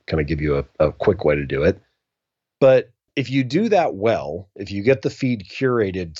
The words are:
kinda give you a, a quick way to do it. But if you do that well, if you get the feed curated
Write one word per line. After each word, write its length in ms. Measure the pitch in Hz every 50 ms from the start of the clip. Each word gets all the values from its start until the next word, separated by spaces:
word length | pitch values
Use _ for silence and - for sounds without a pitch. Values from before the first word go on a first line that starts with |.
| _
kinda 160 | - - 80 76
give 180 | 71 80 73
you 160 | 76 76 71
a, 80 | 69 69 - _ -
a 120 | 78 73
quick 320 | - - - 214 - - -
way 120 | 76 73
to 100 | 73 71
do 160 | 65 69 67
it. 180 | 73 - - - _ _ _ _ _ _ _ _ _ _ _ _ _ _ _ _
But 300 | 139 131 131 127 - - _ _ _ _ _
if 140 | 139 131 123
you 140 | 135 139 131
do 260 | 120 127 180 226 233
that 240 | 202 180 160 113 78
well, 560 | 95 101 113 110 82 69 71 76 87 95 _ _
if 160 | - 101 104
you 100 | 101 101
get 220 | 98 127 135 135 -
the 80 | 139
feed 340 | - - 139 127 123 104 92
curated 680 | - - - 135 127 123 120 107 95 90 95 90 82 78